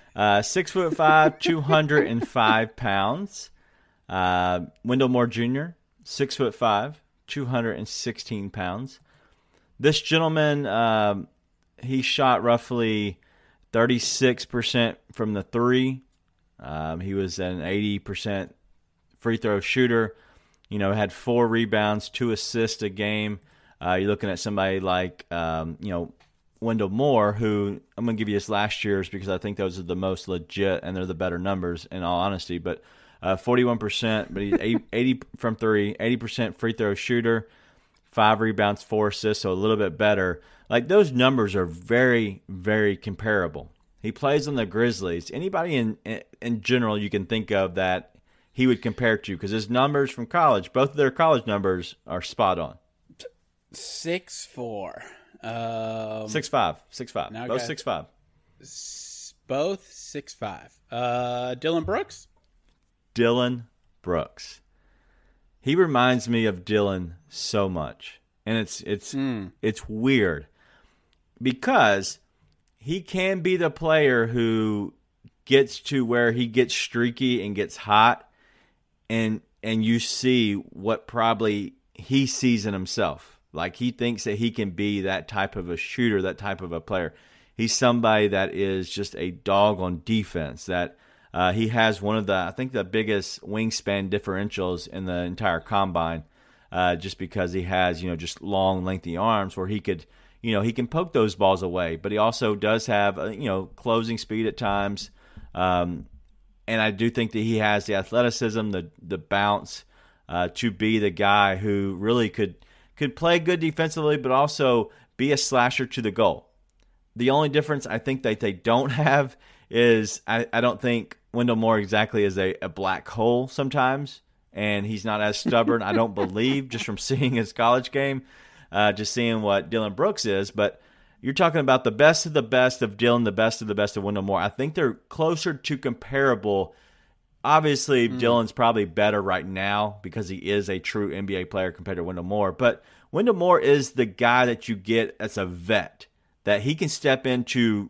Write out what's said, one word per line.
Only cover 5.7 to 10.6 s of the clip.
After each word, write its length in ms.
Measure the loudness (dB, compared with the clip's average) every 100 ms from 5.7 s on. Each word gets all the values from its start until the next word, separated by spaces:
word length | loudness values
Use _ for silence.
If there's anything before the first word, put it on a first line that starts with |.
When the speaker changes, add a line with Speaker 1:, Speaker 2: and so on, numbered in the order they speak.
| -10 _ _
Speaker 1:
six-foot-five, 960 | -10 -4 -2 0 -2 0 2 2 0 -10 _ _ -12
two 180 | -8 -2
hundred 280 | -2 -2 -4
and 100 | -8
sixteen 600 | -8 -8 -8 -8 -8 -8
pounds. 500 | -6 -6 -6 -10 -16 _ _ _ _ _ _ _ 0
This 220 | 2 2
gentleman, 640 | 2 2 2 2 2 2